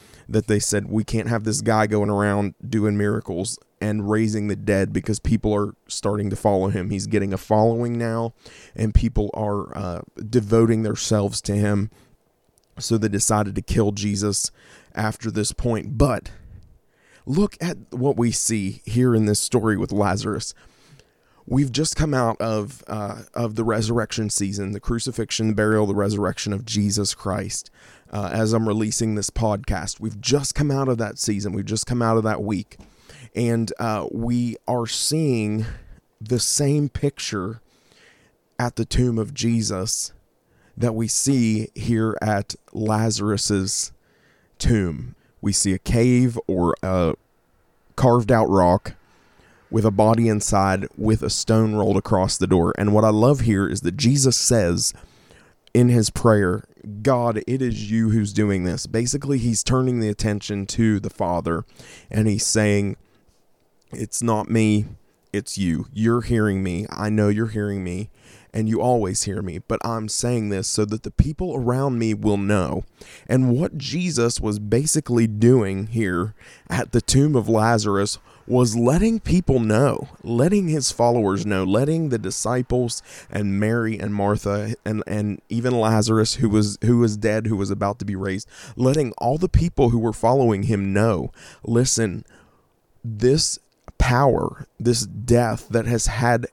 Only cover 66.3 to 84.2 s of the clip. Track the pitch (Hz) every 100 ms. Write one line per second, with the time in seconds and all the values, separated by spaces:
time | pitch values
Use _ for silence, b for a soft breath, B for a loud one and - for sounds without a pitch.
66.3 | 117 107 95 95 85 104 - 107 107 104
67.3 | 104 113 107 104 101 90 90 107 - B
68.3 | B B - 110 110 123 123 95 104 104
69.3 | 101 98 82 - 113 - 113 107 - 120
70.3 | 120 104 98 - - 104 110 104 - 139
71.3 | 156 180 135 120 127 139 120 113 104 104
72.3 | 101 98 104 90 - - B B B B
73.3 | 131 127 120 175 151 139 160 180 120 117
74.3 | - 110 104 104 117 151 160 - 120 113
75.3 | 107 113 127 98 95 107 117 101 87 101
76.3 | - B B B 170 - - - 135 147
77.3 | 135 107 110 110 117 107 98 101 - -
78.3 | b b 123 123 113 120 165 220 226 -
79.3 | 180 170 135 110 107 139 - - - -
80.3 | 117 156 202 175 151 - - 120 120 101
81.3 | 95 104 95 92 104 139 165 156 117 95
82.3 | - 110 127 123 123 120 - - B B
83.3 | - 104 98 107 117 110 104 104 104